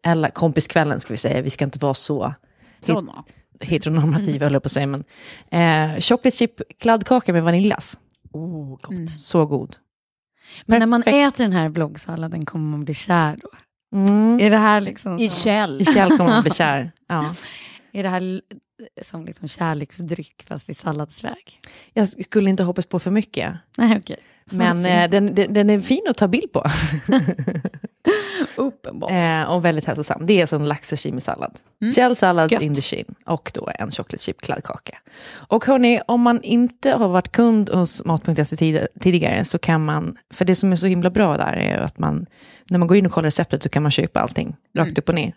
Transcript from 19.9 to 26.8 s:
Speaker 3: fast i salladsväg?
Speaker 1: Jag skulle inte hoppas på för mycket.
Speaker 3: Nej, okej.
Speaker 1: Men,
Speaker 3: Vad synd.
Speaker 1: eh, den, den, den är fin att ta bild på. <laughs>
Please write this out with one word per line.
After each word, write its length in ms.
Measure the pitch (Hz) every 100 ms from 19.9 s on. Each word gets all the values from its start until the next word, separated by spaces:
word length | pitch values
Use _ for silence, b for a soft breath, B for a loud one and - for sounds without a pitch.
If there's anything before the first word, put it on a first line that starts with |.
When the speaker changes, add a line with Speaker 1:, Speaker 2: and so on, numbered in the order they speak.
| - 170 170 151 _ -
Speaker 3:
fast 220 | 151 -
i 40 |
salladsväg? 840 | 143 - 151 151 - - - - _ B B B
Speaker 1:
Jag 140 | - 202 - -
skulle 240 | 214 196
inte 140 | 190
hoppas 220 | 180 180 175
på 140 | 180
för 120 | 185
mycket. 420 | 208 208 - 80 175 _ -
Speaker 3:
Nej, 200 | 226 214
okej. 160 | 180 - b b _
Speaker 1:
Men, 260 | 185 180 175
Speaker 3:
Vad 80 | 180
synd. 180 | 175
Speaker 1:
eh, 60 | 170
den, 260 | 196 202 196
den, 180 | 202
den 160 | 208 208
är 100 | 208
fin 220 | 190 277 415
att 80 | -
ta 100 | 196
bild 240 | 240 427
på. 120 | - 147
<laughs> 1900 | 151